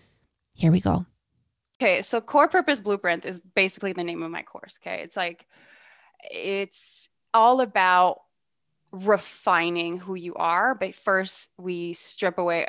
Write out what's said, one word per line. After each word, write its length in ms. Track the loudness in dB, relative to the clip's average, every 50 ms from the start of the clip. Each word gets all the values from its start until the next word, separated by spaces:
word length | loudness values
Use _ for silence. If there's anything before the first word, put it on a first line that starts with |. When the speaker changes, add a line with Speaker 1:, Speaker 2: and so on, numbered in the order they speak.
| _ _ _ _ _ _ _ _ _ _ _
Speaker 1:
Here 200 | 0 4 4 4
we 80 | 4
go. 260 | 4 2 0 -2 -2 -6 _ _ _ _ _ _ _ _ _ _ _ _ _ 0
Speaker 2:
Okay, 220 | 2 2 2 2 0
so 180 | -2 -4 -4
Core 280 | -2 2 4 4 4 4
Purpose 320 | 4 2 2 2 0 0
Blueprint 440 | 0 -2 -2 0 0 0 -2 -2 -4
is 160 | -8 -10 -12
basically 540 | -14 _ 0 0 0 0 0 -4 -6 -6 -4
the 100 | -4 -6
name 180 | -6 -6 -6 -8
of 80 | -8
my 120 | -8 -10 -12
course, 360 | -14 -16 -20 -20 -20 -20 -16 -12
okay? 180 | -10 -10 -10 -10
It's 140 | -8 -6
like, 300 | -6 -4 -4 -6 -10 _ _ _ _ _ _ _ -20 _ _ _ _ _ _ _ _ -20 -16
it's 800 | -12 -10 -6 -4 -4 -4 -6 -8 -10 -14 -16 -14 -14 -14 -14 -14 _ _ _ _ 2
all 300 | 4 6 6 6 4 2
about 580 | 0 2 2 4 4 6 6 4 4 2 -2 _ _ _ _ _ _ _ _ _ _ _ _ _ _ -16
refining 1040 | -4 2 2 2 2 2 -2 -18 -6 0 2 2 2 2 0 -2 -4 -4 -4 -6
who 200 | -8 -8 -10 -10
you 180 | -10 -10 -8 -6
are, 400 | -2 -2 0 2 2 2 0 0
but 200 | -2 -4 -8 -8
first 560 | -6 -2 0 0 2 0 -2 -6 -10 -10 -12 _
we 360 | -12 -8 -8 -6 -6 -6 -8 -8
strip 440 | -8 -10 -10 -6 -4 -2 -2 -2
away 300 | 0 -2 0 0 -2 -2